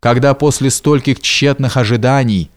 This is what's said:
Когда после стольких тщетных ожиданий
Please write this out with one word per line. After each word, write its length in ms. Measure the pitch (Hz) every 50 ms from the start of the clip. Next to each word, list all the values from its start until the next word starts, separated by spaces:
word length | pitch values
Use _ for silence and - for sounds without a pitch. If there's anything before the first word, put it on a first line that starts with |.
Когда 340 | - 120 120 123 127 139 135
после 360 | - 147 151 135 - 131 135
стольких 500 | - - - 147 147 139 123 139 131 -
тщетных 560 | - - - - 135 143 139 - 135 123 -
ожиданий 720 | 135 123 107 120 120 107 123 135 139 131 117 107 95 82 - _